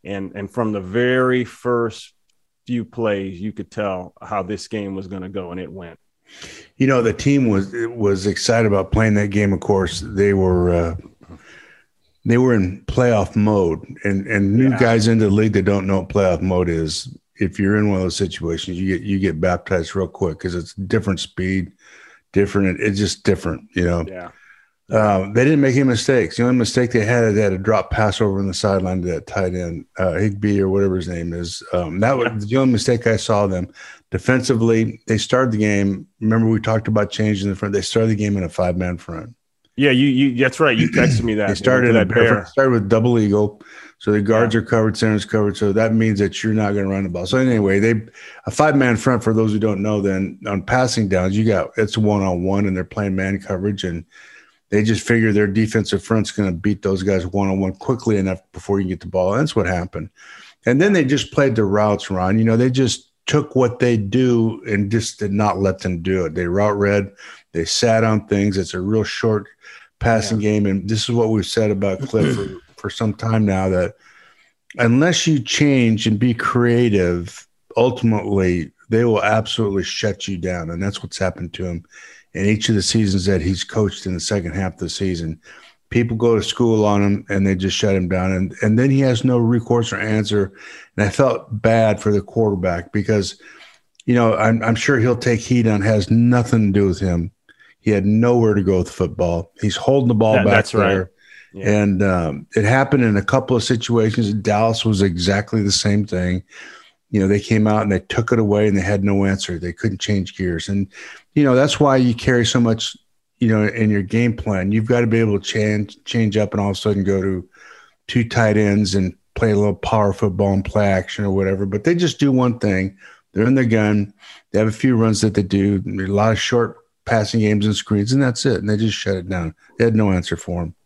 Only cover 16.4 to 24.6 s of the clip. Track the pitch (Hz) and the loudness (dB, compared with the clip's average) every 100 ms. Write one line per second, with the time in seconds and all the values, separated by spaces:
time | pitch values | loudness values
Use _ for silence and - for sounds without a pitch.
16.4 | 92 90 87 82 80 76 - - _ _ | 0 0 0 -2 -4 -6 -12 -18 _ _
17.4 | 95 - 98 107 104 95 92 - 95 - | -6 -2 0 2 0 0 -2 -4 -6 -4
18.4 | 82 82 - 87 95 90 101 98 95 78 | -6 -6 -8 -6 -4 -4 -2 -2 -2 0
19.4 | 90 87 - 92 80 98 92 - 90 78 | -2 -2 -2 -4 -2 -6 -6 -4 -6 -4
20.4 | 90 87 80 - 95 113 98 90 - - | -8 -8 -10 -12 -4 -2 -2 -6 -6 -6
21.4 | 92 95 87 _ _ - - _ _ 190 | -4 -4 -4 _ _ -20 -20 _ _ 0
22.4 | 202 - - 90 110 101 101 - - 92 | 0 2 0 0 -4 -2 -2 -2 -2 0
23.4 | 87 76 - - 87 87 82 92 87 - | -2 -8 -8 -2 -2 -2 -4 -12 -16 -20
24.4 | _ - | _ -20